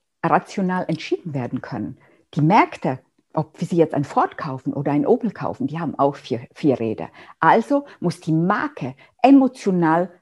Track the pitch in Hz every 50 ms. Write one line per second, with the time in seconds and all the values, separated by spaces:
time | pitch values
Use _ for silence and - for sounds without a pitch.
0 | _ _ _ - - 165 151 180 - - - 202 190 180 185 185 - - 165 -
1 | - - 359 - - 170 135 135 120 - 131 123 - - 131 104 107 - - _
2 | _ _ _ _ _ _ - 156 147 160 202 254 359 339 - - - 156 131 -
3 | _ _ _ _ _ _ - 156 151 - _ - 175 - 185 165 156 156 - 143
4 | 139 - - 247 359 392 - - - 147 131 131 - 139 - 139 143 151 143 147
5 | - - 233 254 - 196 - - 143 - - - 139 135 147 165 170 135 - -
6 | 139 139 139 - - - 123 117 127 _ _ - - 143 123 - 113 110 107 -
7 | 82 - _ - - - - - - 165 175 226 220 - 285 277 285 - - -
8 | - 175 - - - 165 160 160 170 190 208 240 - - - - 151 127 139 _
9 | - _ _ - - 262 277 269 262 247 254 - - 202 185 175 170 156 160 170
10 | 185 180 - _